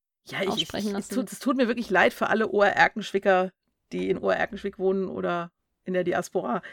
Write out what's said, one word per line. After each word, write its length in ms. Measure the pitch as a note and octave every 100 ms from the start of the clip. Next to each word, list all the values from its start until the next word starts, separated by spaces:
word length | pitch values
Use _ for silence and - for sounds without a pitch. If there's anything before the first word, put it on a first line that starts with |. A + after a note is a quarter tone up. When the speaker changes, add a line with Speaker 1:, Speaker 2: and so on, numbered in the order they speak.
| _ _ -
Speaker 1:
Ja, 160 | -
ich, 60 | G3
Speaker 2:
aussprechen 400 | A3 - - G#3
Speaker 1:
ich, 40 |
Speaker 2:
lassen. 160 | G3+ -
Speaker 1:
es 40 | B3+
tut, 160 | G3
es 60 | -
tut 180 | B3+ C4+
mir 120 | A3+
wirklich 200 | A#3+ A3+
leid 240 | F#3 A#3
für 140 | - -
alle 200 | A3 A3
Oererkenschwicker, 1000 | G#3 G3+ - - A3 G3 G3+ G3+ F#3 F#3+ - _ _ _
die 180 | F3+ F#3
in 80 | F#3
Oererkenschwick 560 | G3 F3 E3+ G#3 G3+ G3
wohnen 300 | F#3+ F#3+ F#3
oder 420 | - F#3 F3 E3+ _ _ _
in 100 | -
der 100 | F3+
Diaspora. 560 | F3 - - F#3 F#3+ G#3 -